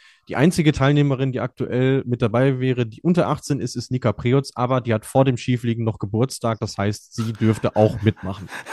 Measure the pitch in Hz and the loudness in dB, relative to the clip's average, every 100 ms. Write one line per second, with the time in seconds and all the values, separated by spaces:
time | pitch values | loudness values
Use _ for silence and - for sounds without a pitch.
0 | _ _ - - 165 180 151 - 135 147 | _ _ -8 2 2 4 2 4 4 4
1 | 143 131 135 123 120 - 120 123 131 135 | 2 2 -2 -2 -4 -6 -4 0 2 2
2 | 120 120 117 117 139 127 131 123 113 110 | 0 -2 0 2 2 2 0 0 -2 -2
3 | 165 175 107 143 - 139 120 120 - 123 | 0 2 2 -2 -2 -4 -4 -6 -4 -2
4 | 120 - 123 135 139 - 123 131 113 110 | -2 0 2 2 0 -4 -2 0 0 -2
5 | - 135 135 123 - 123 120 117 113 - | 0 2 2 2 -2 -2 -2 -2 -2 -4
6 | 98 107 123 - 117 110 107 - 101 104 | -4 0 -2 -2 -4 -4 -6 -2 -2 -2
7 | - - 113 110 110 107 - - 107 113 | -8 -6 -6 0 2 2 0 2 2 4
8 | 104 - 92 98 90 - - | 0 0 -8 -10 -12 -16 -8